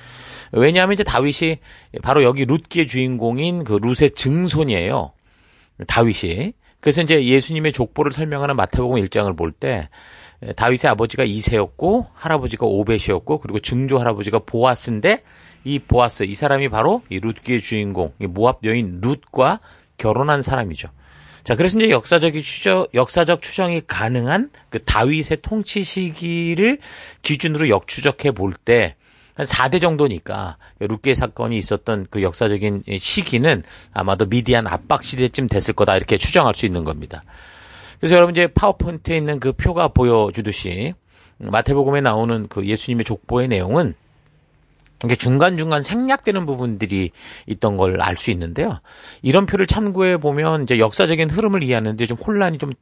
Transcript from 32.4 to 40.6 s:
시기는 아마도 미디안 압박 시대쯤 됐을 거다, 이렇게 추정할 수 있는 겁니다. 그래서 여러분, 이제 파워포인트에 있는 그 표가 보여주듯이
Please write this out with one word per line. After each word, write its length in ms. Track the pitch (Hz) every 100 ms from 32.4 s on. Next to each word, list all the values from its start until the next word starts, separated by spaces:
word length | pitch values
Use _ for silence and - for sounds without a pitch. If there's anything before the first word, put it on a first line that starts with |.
| 110 101 104 101 98 98
시기는 640 | - - 180 120 147 127 - - -
아마도 320 | 98 95 98 104
미디안 400 | 117 117 120 107
압박 380 | 82 - 143
시대쯤 420 | - 127 127 - 127
됐을 260 | 101 -
거다, 220 | - 104 95
이렇게 200 | - 101
추정할 380 | - 185 135
수 100 | -
있는 200 | 107 87
겁니다. 380 | 78 76 73 - - - - - - - - -
그래서 160 | 160 175
여러분, 180 | 175
이제 120 | 170 175
파워포인트에 720 | - 202 196 175 165 - 165
있는 220 | 151 147
그 140 | 131
표가 360 | 127 - 170 160
보여주듯이 1080 | 131 123 117 104 104 104 101